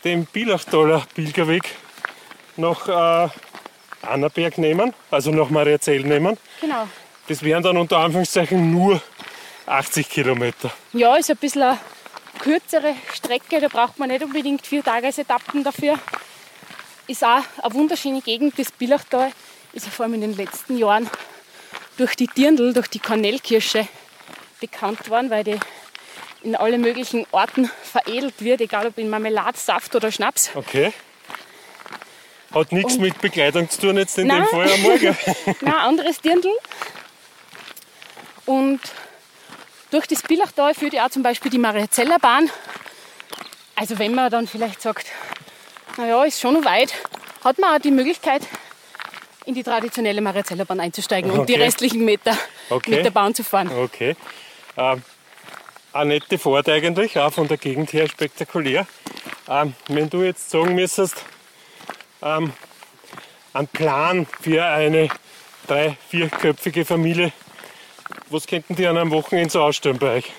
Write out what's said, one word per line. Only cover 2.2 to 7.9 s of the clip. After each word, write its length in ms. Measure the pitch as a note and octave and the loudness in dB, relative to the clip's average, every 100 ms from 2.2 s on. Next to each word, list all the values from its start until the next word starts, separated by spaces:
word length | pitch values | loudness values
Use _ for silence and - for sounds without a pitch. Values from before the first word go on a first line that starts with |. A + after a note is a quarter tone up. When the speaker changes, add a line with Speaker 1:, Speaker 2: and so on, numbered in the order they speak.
| - - - - | -20 -20 -20 -4
Speaker 1:
nach, 320 | E3 D#3+ - | -2 -2 -2
äh, 400 | F3 E3+ E3+ E3+ - - - - - - - | 2 4 4 0 -4 -20 -20 -20 -20 -20 -16
Annaberg 560 | - B2+ D3 D#3+ E3+ D#3 | -6 -2 -2 0 -2 0
nehmen, 340 | D#3 E3 A#3 - - | 0 2 0 -2 -2
also 200 | D#3 C#3 | -2 2
nach 180 | D#3 C#3 | 2 2
Mariazell 500 | D3+ D3 D3+ - C#3 | 4 4 4 2 0
nehmen. 340 | C3+ D3 E3+ G#3+ - - | 2 2 2 -2 -8 -8
Speaker 2:
Genau. 260 | D#4 C4 G#3+ - - - - | -4 -4 -6 -10 -20 -20 -8
Speaker 1:
Das 140 | D3+ | -4
wären 200 | D3+ D#3+ | 0 2
dann 140 | F3 F3 | 4 2
unter 200 | E3+ | 4